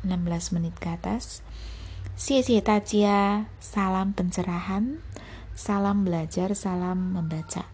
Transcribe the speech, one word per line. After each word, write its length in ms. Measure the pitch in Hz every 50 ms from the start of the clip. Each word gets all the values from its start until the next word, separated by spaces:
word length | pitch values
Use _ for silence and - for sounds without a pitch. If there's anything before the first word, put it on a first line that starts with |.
| -
enam 240 | 190 185 175 175 170
belas 240 | 170 170 170 -
menit 240 | - 170 170 165 170
ke 160 | - - 170
atas. 480 | 170 170 170 - 202 240 254 - - - - - - - - - - - - - - - - - - -
Xie 240 | - - 277 269 254
xie 160 | - 240 214
da 240 | 196 226 214 208 202
jia, 640 | - - 208 208 202 202 202 202 202 202 208 214 214 - - -
salam 480 | - - 208 196 190 185 185 190 196
pencerahan, 880 | 202 - 180 180 175 - 180 185 175 175 180 185 190 196 214 254 285 320 - - - - - - - - - - -
salam 480 | - - - 208 202 196 202 202 202 196
belajar, 480 | 185 175 165 160 160 - - 180 190 202
salam 640 | 196 - 190 185 180 180 180 185 185 185 185 185
membaca. 500 | 185 165 160 160 156 160 - - 170 - -